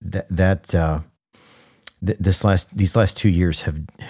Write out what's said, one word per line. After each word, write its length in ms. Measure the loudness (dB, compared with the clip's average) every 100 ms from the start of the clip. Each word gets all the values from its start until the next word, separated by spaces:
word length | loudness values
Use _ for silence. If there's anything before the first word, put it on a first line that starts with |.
that, 240 | -10 -8 -6
that, 460 | 0 2 2 0
uh, 260 | 0 0 -2 -6 _ _ _ _ _ _ _ -20 -6
th-, 140 | -4 0
this 240 | 0 2
last, 320 | 2 2 0 -2
these 180 | 0
last 220 | 2 2 2
two 120 | 2
years 320 | 2 2 0
have, 180 | -4 -6 -10 -16 -6